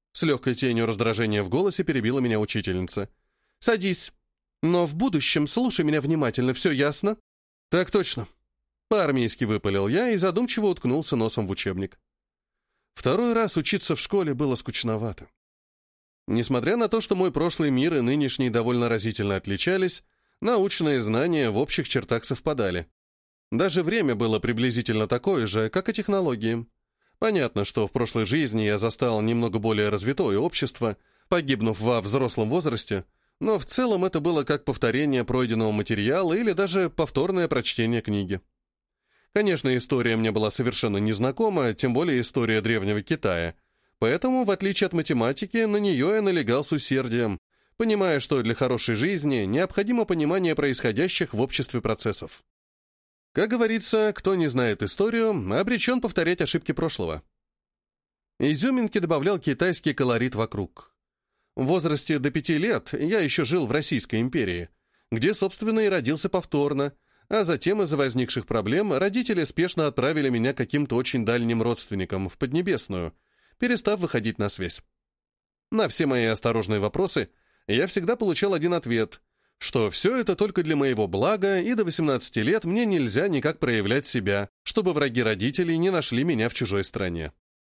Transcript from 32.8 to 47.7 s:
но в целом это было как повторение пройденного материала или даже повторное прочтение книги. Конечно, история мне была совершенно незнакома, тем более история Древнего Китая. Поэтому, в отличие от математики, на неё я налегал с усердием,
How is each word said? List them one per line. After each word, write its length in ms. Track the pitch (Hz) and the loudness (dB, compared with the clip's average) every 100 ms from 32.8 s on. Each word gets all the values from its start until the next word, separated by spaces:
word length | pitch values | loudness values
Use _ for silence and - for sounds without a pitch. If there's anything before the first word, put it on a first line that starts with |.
| - 101 - _ _ - | -2 -6 -6 _ _ -6
но 180 | 214 208 | -2 0
в 60 | |
целом 400 | - - 254 196 | 0 0 2 2
это 160 | 185 170 | 0 0
было 240 | 151 160 | 0 0
как 200 | 135 147 | 0 -2
повторение 600 | - 127 117 120 151 131 | -2 -2 0 2 2 2
пройденного 480 | 117 127 123 113 110 | 2 0 0 2 0
материала 600 | 107 104 110 104 160 180 | 0 0 0 0 0 0
или 200 | 180 233 | 0 0
даже 380 | 175 196 185 175 | 0 0 0 0
повторное 580 | - 156 - 170 185 165 | 0 -2 0 0 0 0
прочтение 540 | 127 113 - 113 117 | 0 -2 -2 0 0
книги. 380 | - 104 92 95 - _ _ _ _ _ _ _ _ | 0 -2 -2 -6 -8 _ _ _ _ _ _ _ _
Конечно, 420 | 208 208 165 135 127 | 0 2 2 2 0
история 380 | 120 131 120 | 2 0 2
мне 160 | 113 110 | 2 2
была 220 | 107 107 | 2 0
совершенно 460 | - 123 117 117 101 | 0 -2 0 0 0
незнакома, 760 | 107 104 127 131 220 185 123 | 0 0 0 2 0 2 0
тем 180 | 107 131 | 0 0
более 280 | 120 175 127 | 2 2 0
история 400 | 117 - 117 110 | 0 0 2 2
Древнего 420 | 104 113 98 104 | 2 0 0 -2
Китая. 540 | 98 160 101 87 85 - _ _ _ _ | -2 -2 0 0 -2 -6 _ _ _ _
Поэтому, 460 | 113 156 254 254 | 0 2 2 2
в 60 | 220 | 2
отличие 340 | 190 196 196 190 | 0 0 0 0
от 60 | |
математики, 720 | 170 151 131 113 135 202 233 | 0 0 2 0 0 -2 0
на 140 | 220 208 | 2 2
неё 360 | 202 147 151 | 2 2 2
я 80 | 220 | 2
налегал 400 | 202 175 113 123 | 2 2 2 0
с 60 | 147 | 0
усердием, 680 | 151 - 135 127 120 113 95 _ _ _ | -2 0 0 0 0 0 -2 _ _ _